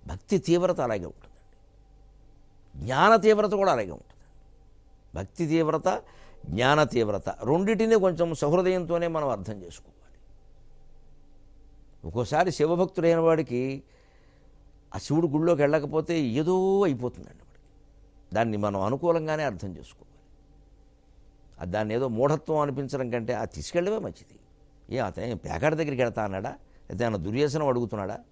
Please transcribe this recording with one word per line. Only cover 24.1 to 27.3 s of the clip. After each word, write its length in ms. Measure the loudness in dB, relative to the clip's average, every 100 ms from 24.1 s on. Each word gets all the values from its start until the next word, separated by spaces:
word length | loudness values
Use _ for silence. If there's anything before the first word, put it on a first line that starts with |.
| -12 -20 -20 _ -20 -20 -20 -8 -4
ఏ 40 |
అతను 260 | -4 -4 -6
ఏం 120 | -8
పేకాట 360 | -6 -2 -2
దగ్గరికి 280 | 0 -2 0
వెళ్తా 220 | 0 0
అన్నాడా, 260 | -4 -4 -8
లేకపోతే 540 | -10 -20 -20 -14 -4
ఏమైనా 140 | -2 -2
దుర్వ్యసనం 500 | -4